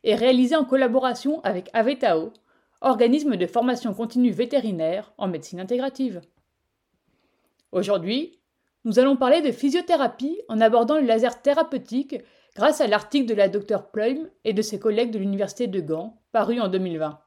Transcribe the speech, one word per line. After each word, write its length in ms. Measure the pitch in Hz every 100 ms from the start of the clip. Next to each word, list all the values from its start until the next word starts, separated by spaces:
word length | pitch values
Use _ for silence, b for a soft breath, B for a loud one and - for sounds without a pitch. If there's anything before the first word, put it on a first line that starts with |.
est 100 | -
réalisé 400 | 208 240 254 254
en 100 | 320
collaboration 760 | 254 262 254 254 254 240 277 320
avec 280 | - 185 -
Avetao, 600 | 233 220 240 233 165 214 _ _ _ _ _
organisme 540 | 262 220 233 285 294
de 120 | 196 175
formation 440 | 240 247 240 233
continue 380 | 196 233 247 247
vétérinaire 840 | 175 240 277 220 175 160 185 208 -
en 80 | 196
médecine 320 | 165 - 175
intégrative. 600 | 185 247 269 269 262 180 _ _ _ _ _ _ _ _ _ _ _ _ _ _ _
Aujourd'hui, 680 | 185 196 196 170 247 330 _ _ _ _ _
nous 160 | 226 220
allons 160 | 262 262
parler 260 | 254 320
de 80 | 294
physiothérapie 920 | 233 277 330 339 330 247 - 269 381 -
en 120 | 220
abordant 340 | 220 233 233
le 120 | 311 247
laser 360 | 226 240 240
thérapeutique 720 | 277 285 320 269 - 247 277 247 b b b -
grâce 240 | 262 -
à 80 | 247
l'article 380 | 208 208 277 233
de 80 |
la 140 | 208 196
docteur 400 | 208 202 202 -
Pleum 360 | 220 226 269 320 _
et 100 | 220
de 100 | 202
ses 180 | 214 208
collègues 320 | 226 214 240
de 60 | 214
l'Université 480 | 196 196 202 - 240
de 120 | 190
Gand, 400 | 151 160 208 _ _
paru 260 | 233 196 240
en 80 | 196
deux 120 | 190
mille 200 | 185 160
vingt. 220 | 156 147